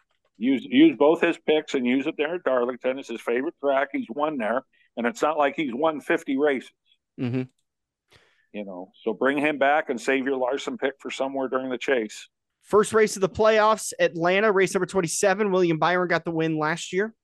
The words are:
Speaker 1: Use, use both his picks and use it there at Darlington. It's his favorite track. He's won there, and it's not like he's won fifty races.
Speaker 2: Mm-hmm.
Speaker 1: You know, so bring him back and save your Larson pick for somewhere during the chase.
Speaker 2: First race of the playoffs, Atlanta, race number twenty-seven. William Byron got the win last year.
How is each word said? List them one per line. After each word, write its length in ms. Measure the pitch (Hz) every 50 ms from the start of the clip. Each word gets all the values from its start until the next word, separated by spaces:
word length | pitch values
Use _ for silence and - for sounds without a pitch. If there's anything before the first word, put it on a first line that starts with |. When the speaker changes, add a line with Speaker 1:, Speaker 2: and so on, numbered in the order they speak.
| _ _ _ _ _ _ _ -
Speaker 1:
Use, 280 | 107 131 139 113 - -
use 280 | 131 - 165 160 131 110
both 220 | 143 151 170 160
his 160 | 170 170 156 -
picks 360 | - - 156 156 151 - -
and 120 | 139 123
use 200 | 120 127 135 131
it 100 | 151 - -
there 160 | 147 156 175
at 80 | 175 -
Darlington. 540 | 135 131 123 120 123 127 123 - 127 131 139
It's 100 | 135 -
his 120 | 117 110
favorite 320 | - 117 120 127 135 170 - _
track. 260 | 139 143 135 135 139 -
He's 140 | - 139 117 -
won 260 | 113 143 147 156 156
there, 280 | 131 110 104 117 131 - _ _ _ _ _ -
and 100 | 123 117
it's 160 | 120 113 -
not 160 | 156 151 160 151
like 160 | 143 139 135
he's 160 | - 160 131
won 280 | 120 131 156 160 156 135
fifty 360 | - - 175 151 - - 139
races. 340 | 135 147 151 139 120 - - _ _ _ _ _ _ _ _ _ -
Speaker 2:
Mm-hmm. 240 | 135 120 120 131 127 127 _ _ _ _ _ _ _ _ _ _ _ _ _ - _ _ _ _ _ _
Speaker 1:
You 120 | - 104 104
know, 280 | 98 92 90 92 - _ _
so 100 | - 113 107
bring 240 | - 127 135 139 147
him 200 | 143 151 151 131
back 300 | 135 139 147 160 151 -
and 120 | 131 113
save 260 | - 139 135 135 123
your 100 | 139 139
Larson 420 | 131 127 120 135 135 - 143 131 113
pick 160 | 131 135 - _
for 120 | - 127
somewhere 380 | - - 135 135 139 135 131 120
during 220 | 127 131 131 131
the 80 | 127 120
chase. 500 | - - 135 123 110 107 - - - - _ _ _ _ _ _
Speaker 2:
First 300 | _ - - 208 208 -
race 240 | - 220 214 214 -
of 40 | 208
the 80 | 190 165
playoffs, 640 | - - 220 214 220 214 208 214 214 - - - - -
Atlanta, 520 | 175 170 - 165 165 175 185 196 214 220
race 220 | 190 190 190 180 -
number 120 | 190 180
twenty-seven. 640 | 170 - 190 175 160 - - 208 196 185 202 220 202
William 260 | 185 185 180 170 160 156
Byron 300 | 151 175 180 180 180 175
got 160 | 175 165 165
the 80 | 175
win 260 | 170 160 160 160 160 156
last 340 | 151 156 170 165 - -
year. 220 | 185 185 214 226 - _